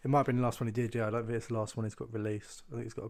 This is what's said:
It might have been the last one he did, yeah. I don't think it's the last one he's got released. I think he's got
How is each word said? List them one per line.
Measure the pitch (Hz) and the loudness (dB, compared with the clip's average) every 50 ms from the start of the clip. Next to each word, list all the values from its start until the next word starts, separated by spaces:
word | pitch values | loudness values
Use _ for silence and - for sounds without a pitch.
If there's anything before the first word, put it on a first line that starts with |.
It | - 131 | 2 6
might | 139 147 | 6 6
have | 135 135 | 6 6
been | 123 123 | 4 4
the | 127 | 4
last | 120 117 - | 2 2 0
one | 123 117 | -2 -2
he | |
did, | 107 123 120 113 107 | 0 0 0 0 0
yeah. | 120 113 107 | 0 0 2
I | |
don't | 107 117 113 | 0 0 0
think | 110 117 | 0 -2
it's | 113 104 - | -2 0 0
the | 117 | 0
last | 110 107 104 - | 0 0 -2 -2
one | - 110 | -2 -2
he's | 107 - | -2 -4
got | - 120 117 110 | -6 -10 -6 -4
released. | 110 104 107 107 104 - - - - - - | -2 0 0 -2 -2 -6 -10 -16 -16 -14 -8
I | 127 | -8
think | 117 117 | -6 -6
he's | 113 - | -6 -6
got | - 107 110 | -8 -8 2